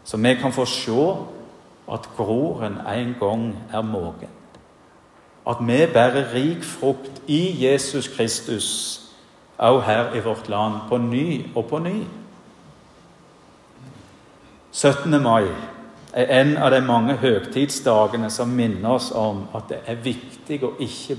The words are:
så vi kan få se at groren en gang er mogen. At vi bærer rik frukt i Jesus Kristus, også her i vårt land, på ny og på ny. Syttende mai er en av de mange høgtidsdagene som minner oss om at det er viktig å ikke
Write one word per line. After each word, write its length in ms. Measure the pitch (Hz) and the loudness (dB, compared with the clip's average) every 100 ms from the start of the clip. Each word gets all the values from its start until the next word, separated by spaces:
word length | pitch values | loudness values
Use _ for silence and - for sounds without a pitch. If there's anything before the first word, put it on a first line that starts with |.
så 140 | - 110 | -8 0
vi 160 | 120 127 | 2 2
kan 160 | 131 | 0
få 140 | 123 123 | 0 -2
se 380 | - - 117 165 196 - - - - - - - | -2 0 2 2 0 -8 -14 -18 -20 -20 -20 -10
at 180 | 110 - - | -10 -10 -4
groren 580 | 104 117 151 143 107 98 | 0 0 0 -2 -6 -6
en 320 | 107 110 123 123 | -6 -4 -4 -2
gang 360 | 101 113 117 95 - | 0 0 -2 -6 -6
er 100 | 110 | -4
mogen. 540 | 110 104 85 85 - - - - - _ - _ _ - - - - | -4 -4 -6 -10 -16 -18 -20 -20 -20 _ -20 _ _ -20 -20 -10 -6
At 160 | 120 | -2
vi 160 | 120 127 165 | 2 4 6
bærer 400 | 120 123 135 123 | 6 4 4 0
rik 300 | 123 147 170 | 0 0 -2
frukt 580 | - - 135 131 - - - | -8 -2 -2 -2 -6 -14 -2
i 280 | 151 185 160 131 | 0 0 2 4
Jesus 420 | 139 - 147 - | 4 2 -4 -6
Kristus, 600 | - 113 - - 110 - - - - - - - - - - | -2 -2 -2 -4 -4 -4 -6 -6 -10 -16 -20 -20 -20 -18 2
også 220 | 117 131 107 | 4 6 4
her 260 | 107 120 120 | 0 0 -2
i 40 | |
vårt 300 | 110 107 - | -2 -4 -4
land, 260 | 101 110 104 - | -2 0 -2 -2
på 80 | 123 | 0
ny 580 | 117 120 170 135 - 117 | 0 0 0 -4 -4 -6
og 100 | 110 | -4
på 140 | 156 | -4
ny. 240 | 170 214 175 - - - - - - - - - - - - - - - - - 131 104 - - - - - - - | -4 -4 -6 -12 -20 -20 -20 -20 -20 -20 -20 -20 -20 -20 -20 -20 -20 -20 -20 -20 -20 -20 -20 -20 -20 -20 -20 -20 -12
Syttende 520 | - 139 131 170 147 | 2 4 4 2 4
mai 240 | 123 113 98 76 - - - - - | 6 4 4 -2 -10 -14 -20 -20 -6
er 280 | 123 127 131 | -2 4 4
en 160 | 143 151 | 4 4
av 140 | 147 | 4
de 100 | 131 | 4
mange 340 | 127 117 113 135 | 4 2 2 2
høgtidsdagene 1120 | 131 104 - 127 139 - 135 107 107 117 107 | 2 2 0 0 0 0 4 4 4 2 -4
som 220 | - 120 | -2 -2
minner 480 | 123 117 92 110 127 | 2 0 0 0 0
oss 120 | - 113 | 0 -2
om 300 | 107 98 98 110 | 0 -2 -8 -10
at 160 | - | -8
det 80 | - - | -10 -8
er 160 | 117 | -6
viktig 600 | 123 117 - - - 147 | -6 -6 -10 -18 -8 -4
å 120 | 123 - | -4 -4
ikke 320 | 117 - - | -8 -8 -8